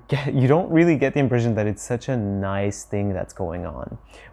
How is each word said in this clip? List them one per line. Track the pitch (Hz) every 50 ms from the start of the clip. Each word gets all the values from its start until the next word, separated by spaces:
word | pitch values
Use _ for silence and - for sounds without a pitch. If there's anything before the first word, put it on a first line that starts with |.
| - -
get, | 143 135 135 143 147
you | 135 127
don't | 127 147 175 190 -
really | 165 160 170 175 156
get | 123 139 131 -
the | 147
impression | 135 113 127 120 117 120 107
that | 107 104
it's | 107 98 -
such | - - 123 117 - -
a | 131 117
nice | 104 101 98 98 98 98 98 98 101 101 - - -
thing | - 104 101 101 101 92
that's | 92 - -
going | - - 95 85 85 87 85
on. | 82 - 64 - - - - - - - - - -